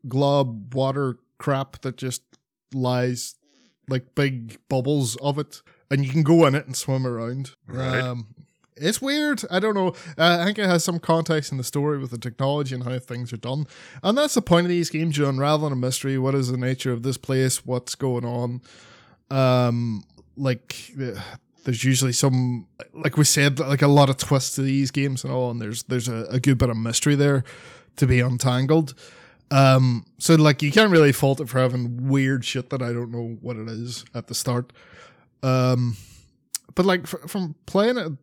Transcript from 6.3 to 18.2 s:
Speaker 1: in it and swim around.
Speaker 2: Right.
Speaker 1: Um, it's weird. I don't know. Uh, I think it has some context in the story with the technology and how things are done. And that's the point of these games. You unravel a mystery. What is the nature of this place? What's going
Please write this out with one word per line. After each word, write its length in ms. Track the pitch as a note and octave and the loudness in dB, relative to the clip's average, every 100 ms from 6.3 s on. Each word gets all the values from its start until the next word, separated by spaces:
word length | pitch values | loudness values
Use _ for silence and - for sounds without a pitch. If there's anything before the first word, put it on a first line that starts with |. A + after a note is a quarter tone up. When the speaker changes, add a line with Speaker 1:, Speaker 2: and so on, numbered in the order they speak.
| E3 D#3 | 6 6
Speaker 1:
in 80 | C#3 | 4
it 100 | D3 | -4
and 100 | C3 | -8
swim 300 | - C3+ B2+ | -4 -2 -2
around. 460 | A#2 A2+ B2+ C3+ _ - | -6 -8 -8 -10 _ -14
Speaker 2:
Right. 320 | B2 C3 C3 | -8 -4 -2
Speaker 1:
Um, 340 | B2+ B2 A2 - - _ _ - | -4 -6 -12 -20 -20 _ _ -6
it's 240 | D3+ A3 | -4 -2
weird. 440 | C4+ D4 D4+ C4 G#3 | -2 -2 0 -2 -2
I 80 | F3+ | -2
don't 160 | G#3+ G3+ | 0 0
know. 140 | F#3 - - D3+ | -2 -4 -16 2
Uh, 220 | E3 F3 | 2 4
I 40 | F3+ | 0
think 120 | G#3 | 0
it 80 | G3 | 0
has 180 | F3 | 0
some 140 | D#3+ E3+ | 0 -4
context 540 | - E3 D#3+ D#3 C#3+ | 0 0 2 -2 -2
in 80 | C3+ | -8
the 40 | |
story 360 | B2 D3 C#3+ D3 | -6 -4 -2 -4
with 100 | C3 | -6
the 80 | A#2 | -10
technology 560 | B2 A2+ C3+ D3 C3+ | -12 -4 -2 -2 -4
and 100 | B2+ | -6
how 140 | B2+ B2+ | -6 -8
things 340 | - A#2+ A#2+ | -8 -12 -10
are 60 | A#2 | -10
done. 300 | A#2+ C3+ D3 - - - | -8 -6 -6 -12 -20 -6
And 160 | F#3 A#3+ | 0 2
that's 160 | D4 | 2
the 80 | - | 0
point 240 | - E3+ F3+ | 4 4 4
of 40 | |
these 200 | F3 E3 | 0 -2
games. 280 | D#3 E3 D3 | -2 -2 0
You 80 | C#3+ | 0
unravel 400 | C3+ C#3+ D3+ D3+ | 0 0 0 0
a 80 | C3 | -2
mystery. 420 | B2+ B2+ C#3 C3+ | -4 -4 -4 -2
What 160 | C3 | 0
is 160 | C#3 B2 | 0 -2
the 80 | B2+ | -2
nature 340 | B2+ C3 C3 | -4 -4 -4
of 100 | A#2+ | -4
this 140 | B2 B2+ | -4 -6
place? 460 | - C3 C3 - | -2 0 0 -2
What's 300 | - B2 B2 | -4 -6 -6
going 320 | - C3+ A#2+ | -6 -4 -4